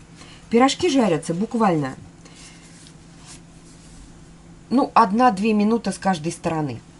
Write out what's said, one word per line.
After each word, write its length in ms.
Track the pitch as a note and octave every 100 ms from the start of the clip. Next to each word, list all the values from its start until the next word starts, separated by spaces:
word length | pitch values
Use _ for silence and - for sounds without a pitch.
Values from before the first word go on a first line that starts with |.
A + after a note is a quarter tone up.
| - - - - -
Пирожки 400 | A3+ C4+ - F4
жарятся 440 | C4+ G#3 D#3 - E3
буквально, 600 | A3 A3+ G#3+ D#3+ C3+ C3 - - - - - - - - - - - - - - - - - - - - - - - - - - -
ну, 220 | A#3+ - G3+
одна-две 580 | G#3 A3 B3+ F#3 A3
минуты 400 | G#3+ G#3 A3+ A3
с 60 | F#3
каждой 320 | F#3+ F3 D#3+
стороны. 500 | E3 E3+ D#3+ D3 A2+ - -